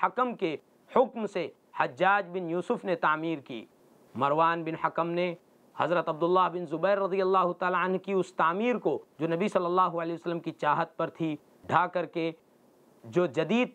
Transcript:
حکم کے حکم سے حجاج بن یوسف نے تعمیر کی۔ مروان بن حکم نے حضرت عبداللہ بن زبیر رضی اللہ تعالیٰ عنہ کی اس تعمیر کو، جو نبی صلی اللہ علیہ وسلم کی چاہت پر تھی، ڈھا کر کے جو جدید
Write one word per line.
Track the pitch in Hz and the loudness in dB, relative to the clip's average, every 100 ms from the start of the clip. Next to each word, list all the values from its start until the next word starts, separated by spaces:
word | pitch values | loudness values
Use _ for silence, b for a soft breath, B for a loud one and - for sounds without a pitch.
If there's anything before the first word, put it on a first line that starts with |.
حکم | 185 240 240 190 | -2 0 -2 -2
کے | 170 143 _ _ - | -4 -6 _ _ 0
حکم | 226 262 220 208 | 2 2 0 -6
سے | 180 147 - _ - | -4 -6 -10 _ -4
حجاج | 160 127 185 202 175 | -4 2 2 2 -2
بن | 180 165 | -6 -4
یوسف | 175 175 208 202 | -4 -2 -4 -2
نے | 165 | 0
تعمیر | 156 156 165 151 | 0 0 -2 -6
کی۔ | 127 117 - _ _ _ _ 113 | -8 -12 -14 _ _ _ _ -2
مروان | 139 151 165 170 | 0 4 2 2
بن | 160 160 160 | -4 -4 -2
حکم | 160 170 | -2 -2
نے | 175 180 170 _ _ _ - | 0 -2 -4 _ _ _ -4
حضرت | 147 175 165 | 0 0 0
عبداللہ | 156 170 185 175 | 0 2 4 2
بن | 175 160 | -2 -6
زبیر | 156 190 202 | -2 0 2
رضی | 190 190 | 0 0
اللہ | 185 190 175 175 | 2 4 2 0
تعالیٰ | 180 180 | -2 0
عنہ | 185 185 | 0 -2
کی | 196 | 0
اس | 196 175 | -2 0
تعمیر | - 160 185 247 220 | 2 2 2 0 2
کو، | 175 123 - - | 0 -2 -6 -6
جو | 160 | -2
نبی | 165 208 | 0 0
صلی | 185 175 | 0 2
اللہ | 180 175 170 | 2 2 0
علیہ | 170 | -6
وسلم | 165 175 170 | -6 -4 -6
کی | 160 | -6
چاہت | 147 147 147 165 - | -4 0 0 -2 -4
پر | 165 | -6
تھی، | - 160 147 _ _ - | -2 -4 -4 _ _ 0
ڈھا | 151 175 | 0 2
کر | 180 165 | -2 -4
کے | 170 165 160 _ _ _ _ _ _ | -4 -4 -6 _ _ _ _ _ _
جو | 113 151 175 | -4 0 0
جدید | 123 160 233 247 | 0 0 2 0